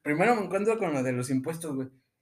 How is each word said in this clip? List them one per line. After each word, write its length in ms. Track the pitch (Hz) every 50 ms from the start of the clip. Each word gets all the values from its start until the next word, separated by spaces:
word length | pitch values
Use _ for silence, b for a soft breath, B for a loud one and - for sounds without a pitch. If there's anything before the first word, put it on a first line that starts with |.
Primero 340 | _ 147 147 156 190 233 240
me 80 | 214 190
encuentro 340 | 165 185 196 208 226 220
con 160 | 220 196 165 147
lo 100 | 135 127
de 80 | 131 123
los 160 | 123 123 139
impuestos, 460 | 135 131 131 160 160 160 165 156 131
güey. 140 | 135 127 127 - _ _ _ _ _